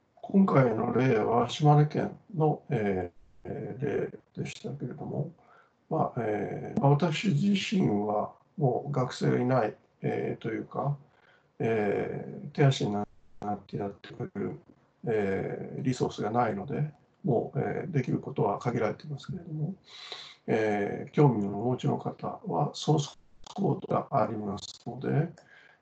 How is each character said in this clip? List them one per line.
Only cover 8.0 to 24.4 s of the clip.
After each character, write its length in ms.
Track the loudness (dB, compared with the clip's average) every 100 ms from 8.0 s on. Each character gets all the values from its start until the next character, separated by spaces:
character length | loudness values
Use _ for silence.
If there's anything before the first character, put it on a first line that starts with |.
| 0
は 260 | 0 -2 -10 _ 0
も 280 | 2 2 -2
う 40 |
学 200 | -2 -2
生 160 | 0 2
が 100 | 2
い 40 |
な 200 | 2 2
い、 100 | 2 -4 _ _
え 340 | -4 -2 -4 -4
ー、 40 |
と 80 | -6
い 80 | -6
う 60 |
か、 320 | -6 -4 -2 -4 -8 _ _ _ _ -4
え 840 | 0 2 2 0 -2 -6 -8 -10 -8
ー、 20 |
手 140 | 4 6
足 200 | 6 0
に 60 |
な 100 | -2
っ 560 | -4 -10 -20 -10 -6 -6 -8
て 120 | -6
や 100 | -6
っ 20 |
て 200 | -8 -16
く 160 | -10 -8
れ 60 | -6
る、 180 | -6 -8 -16 _ _ _ -2
え 720 | 0 2 0 -2 -6 -8 -4
ー、 20 |
リ 120 | -2
ソ 120 | 0 -2
ー 60 |
ス 100 | -2
が 80 | -2
な 180 | 0 0
い 60 |
の 120 | -2 -4
で、 240 | -4 -4 -6 _ _
も 280 | 0 0 0
う、 40 | -2
え 280 | -2 -4 -2
ー、 20 |
で 120 | -2
き 80 | 0
る 80 | -2
こ 140 | -4
と 100 | -2
は 160 | 0 0
限 220 | -2 0
ら 80 | -2
れ 60 |
て 120 | -4 -10
い 20 |
ま 100 | -10
す 100 | -8
け 40 |
れ 60 | -10
ど 140 | -8
も、 220 | -6 -4 -6 -16 -20 -16 -16 -16 -12 -2
え 600 | 0 2 0 -2 -4 -2
ー、 20 |
興 180 | 4 6
味 160 | 6 0
の 160 | -2
お 20 | -2
持 80 | 0
ち 80 | -2
の 100 | -2
方 440 | -4 -8 -8 -8 -4
は 240 | -2 -2
ソ 220 | 0 2 2
ー 20 |
ス 200 | 0 -10 -20 -20 -12
コ 180 | -4 -2
ー 140 | -2 -2
ド 80 |
が 120 | -2 0
あ 160 | 0 0
り 100 |
ま 220 | -2